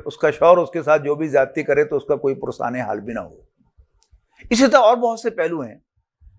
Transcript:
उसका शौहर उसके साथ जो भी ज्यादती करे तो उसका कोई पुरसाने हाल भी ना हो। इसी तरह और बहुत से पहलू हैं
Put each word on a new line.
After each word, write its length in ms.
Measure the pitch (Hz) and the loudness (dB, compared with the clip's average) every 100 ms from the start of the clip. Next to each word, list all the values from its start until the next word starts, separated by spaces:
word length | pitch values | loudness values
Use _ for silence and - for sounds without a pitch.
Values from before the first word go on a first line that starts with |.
| - | -8
उसका 260 | - 156 | -4 -2
शौहर 260 | 151 165 175 | 2 4 4
उसके 220 | 151 170 | 2 -2
साथ 160 | 147 151 | 0 0
जो 140 | 143 147 | 0 -4
भी 140 | 156 | 0
ज्यादती 340 | 139 131 160 | 0 0 -2
करे 220 | 147 143 151 | -2 0 0
तो 120 | 143 | -2
उसका 180 | - 139 | -4 -2
कोई 180 | 135 135 | -2 -4
पुरसाने 460 | 131 - 120 127 | -8 -8 -6 -6
हाल 180 | 110 104 | -6 -8
भी 140 | 104 | -8
ना 80 | 110 | -10
हो। 220 | 87 - _ _ _ _ _ _ _ _ _ _ - | -12 -16 _ _ _ _ _ _ _ _ _ _ -4
इसी 220 | 233 262 | 2 4
तरह 120 | 277 | 6
और 160 | 220 240 | 6 4
बहुत 240 | 240 226 | 0 -4
से 80 | 240 | -6
पहलू 300 | 196 165 165 | -4 -4 -4
हैं 200 | 117 107 _ _ _ _ - | -10 -14 _ _ _ _ -20